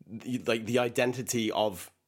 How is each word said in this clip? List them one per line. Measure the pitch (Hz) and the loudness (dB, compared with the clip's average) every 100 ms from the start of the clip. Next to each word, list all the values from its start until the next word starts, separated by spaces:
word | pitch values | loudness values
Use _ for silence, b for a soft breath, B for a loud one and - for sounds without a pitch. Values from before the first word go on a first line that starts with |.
| - | -16
the, | 107 123 123 85 | -12 -6 -4 0
like, | 117 110 | -2 2
the | 123 | 2
identity | 123 120 123 123 120 120 110 | 2 2 2 0 -2 0 0
of | - 107 92 - _ | 2 2 0 -10 _